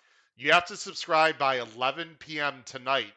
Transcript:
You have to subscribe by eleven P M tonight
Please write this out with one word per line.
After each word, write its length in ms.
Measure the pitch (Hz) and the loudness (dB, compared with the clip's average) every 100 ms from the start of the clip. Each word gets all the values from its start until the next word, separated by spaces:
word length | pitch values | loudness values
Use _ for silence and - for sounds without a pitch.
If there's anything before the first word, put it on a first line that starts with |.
| _ _ _ - | _ _ _ -4
You 160 | 135 | 4
have 140 | 175 175 | 4 4
to 100 | 202 | -6
subscribe 600 | 196 165 - 160 160 151 | -10 -8 0 4 4 2
by 220 | 135 131 | 0 0
eleven 560 | 117 110 127 165 165 156 | -4 -4 -2 -2 -8 -14
P 200 | - 151 | -10 -4
M 240 | 147 131 120 | -4 -4 -10
tonight 480 | 131 127 135 107 | -8 0 0 -2